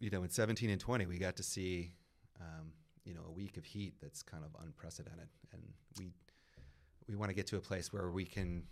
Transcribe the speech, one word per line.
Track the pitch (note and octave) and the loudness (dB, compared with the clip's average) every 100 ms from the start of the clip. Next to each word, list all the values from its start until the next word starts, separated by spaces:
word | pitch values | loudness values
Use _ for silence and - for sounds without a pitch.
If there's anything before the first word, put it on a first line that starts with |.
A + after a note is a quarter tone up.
you | G#2+ | 0
know, | F#2+ | 2
in | F2 | 2
seventeen | - A2 G#2+ A2 | 4 6 6 4
and | F#2+ | 4
twenty, | - B2 F2+ | 4 4 4
we | F2 | 2
got | F#2 F#2+ | 2 0
to | |
see, | - G2+ F#2 F2 E2+ - _ _ - - | -2 0 2 0 -2 -8 _ _ -18 -12
um, | E2 D#2+ D#2+ - - - | -8 -8 -10 -12 -20 -16
you | G#2+ | -10
know, | E2+ E2 | -8 -6
a | |
week | E2+ G2 D3+ | -6 -6 -6
of | |
heat | - G#2 G2 - | -6 -2 -4 -4
that's | D2 - | -10 -10
kind | - E2 | -10 -8
of | D2+ - | -8 -8
unprecedented, | E2 - E2 - - D#2+ D#2+ - - | -10 -10 -10 -8 -8 -10 -12 -16 -16
and | F2 D#2+ E2 - - | -12 -12 -14 -12 -8
we, | F#2 - - - - - - - - - - | -6 -8 -16 -20 -20 -18 -16 -18 -20 -12 -2
we | |
wanna | G2+ G#2 | 2 4
get | F#2+ - | 2 2
to | G2 | 0
a | |
place | - F#2+ - | 2 0 0
where | G2 F2+ | 0 2
we | F#2 | 2
can | F2+ G2+ F2+ F2 - | 2 2 2 2 -2